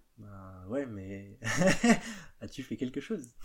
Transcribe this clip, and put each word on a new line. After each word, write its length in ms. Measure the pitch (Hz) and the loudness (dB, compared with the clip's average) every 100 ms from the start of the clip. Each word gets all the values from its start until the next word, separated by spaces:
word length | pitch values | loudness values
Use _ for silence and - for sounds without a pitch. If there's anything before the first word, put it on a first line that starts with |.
| _ - | _ -20
Bah, 460 | 104 98 95 92 92 | -16 -14 -14 -14 -4
ouais, 180 | 131 135 | -2 -2
mais 520 | 101 95 98 98 101 | -4 -8 -8 -10 -8
<laughs> 1000 | 110 - 185 - 240 220 233 202 - - | -2 4 6 8 8 6 4 -10 -14 -14
as-tu 220 | 104 - | -12 -10
fait 140 | 127 113 | -8 -4
quelque 240 | 127 139 | -2 -2
chose ? 280 | - 113 123 - | -4 -4 -6 -8